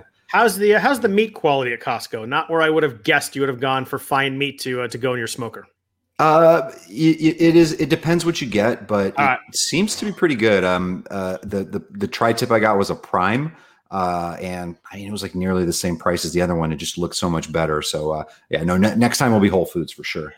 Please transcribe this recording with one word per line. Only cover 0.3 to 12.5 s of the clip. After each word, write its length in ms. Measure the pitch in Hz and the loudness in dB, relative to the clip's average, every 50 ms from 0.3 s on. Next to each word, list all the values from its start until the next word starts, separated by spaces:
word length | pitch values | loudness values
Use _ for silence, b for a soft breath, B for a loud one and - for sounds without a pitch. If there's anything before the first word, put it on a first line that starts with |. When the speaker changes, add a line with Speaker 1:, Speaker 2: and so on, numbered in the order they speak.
| - 233 247 214 185 | 2 2 2 2 2
Speaker 1:
the, 180 | 196 208 208 214 | 2 2 2 4
uh, 40 | 196 | 4
how's 220 | 190 269 277 226 | 2 0 0 0
the 80 | 240 202 | 0 2
meat 240 | 196 208 220 220 - | 2 2 0 0 -2
quality 400 | - - 151 139 135 127 120 120 | 0 0 2 2 2 0 -2 -4
at 80 | 113 | -6
Costco? 460 | - 135 117 110 - - 127 110 110 | -4 -6 -6 -6 -6 -10 -10 -10 -6
Not 220 | 120 143 160 156 - | -4 -4 -4 -2 0
where 120 | 165 160 | 0 2
I 80 | 160 156 | 2 2
would 140 | 156 160 151 | 4 2 2
have 200 | 139 113 104 - | 0 -2 -2 0
guessed 320 | 160 151 143 - - - | 2 2 2 0 -2 -4
you 60 | 135 | -2
would 80 | 139 135 | -2 -2
have 100 | 127 117 | -2 -2
gone 220 | 135 131 131 131 127 | -2 -2 -2 -2 -2
for 160 | - 139 131 | -4 -8 -8
fine 380 | - - 143 135 139 135 135 | -4 -2 0 0 0 0 -2
meat 220 | 135 143 139 139 - | -4 -4 -4 -6 -8
to, 220 | - 131 127 123 123 | -8 -6 -4 -4 -6
uh, 40 | 117 | -6
to 80 | - | -6
go 140 | 117 123 127 | -4 -4 -4
in 60 | 123 | -4
your 100 | 120 113 | -4 -6
smoker. 400 | 110 - 131 117 110 - 104 - _ _ _ _ _ _ _ _ _ _ | -6 -8 -8 -8 -10 -10 -14 -18 _ _ _ _ _ _ _ _ _ _
Speaker 2:
Uh, 540 | - 151 156 156 165 165 160 170 156 - - - - - - | 2 4 6 6 8 8 8 6 6 2 -4 -10 -16 -18 -12
y-, 280 | 104 135 160 160 151 156 | -2 2 4 4 4 4
y-, 160 | 160 156 160 | 2 0 2
it 200 | - 165 165 160 | 4 4 6 8
is, 160 | 170 165 151 - | 8 6 6 2
it 160 | - 156 135 | -2 -2 0
depends 360 | 170 165 - 160 170 170 160 | 0 0 2 2 0 2 0
what 140 | 170 160 - | -2 -2 -2
you 80 | 143 | -4
get, 400 | 110 98 101 104 120 - - 101 | -2 0 2 2 2 0 -2 -4
but 300 | - 104 101 98 95 - | -2 0 0 0 0 0
Speaker 1:
All 80 | 143 143 | 0 0
Speaker 2:
it 20 | |
Speaker 1:
right. 120 | 131 127 - - - - | 0 0 -2 -6 -8 -6
Speaker 2:
seems 440 | - - - 135 170 214 208 - | -6 -4 -2 0 0 0 0 -2
to 80 | - 214 | -4 -6
be 80 | 208 - | -8 -2
pretty 220 | - 190 160 135 | 0 0 0 2
good. 280 | 104 110 110 101 92 92 | 2 4 4 4 4 4
Um, 420 | 92 90 90 92 90 92 - - - | 2 2 0 0 -2 -4 -8 -10 -10
uh, 280 | - 98 92 92 92 - - | -8 -6 -6 -6 -6 -8 -8
the, 220 | 95 104 95 92 | -6 -6 -6 -6
the, 200 | - 101 - - - | -6 -8 -10 -10 -12
the 160 | - 101 113 | -8 -6 -6
tri-tip 440 | 120 - - 117 117 117 - 127 117 | -6 -2 0 2 2 2 0 0 2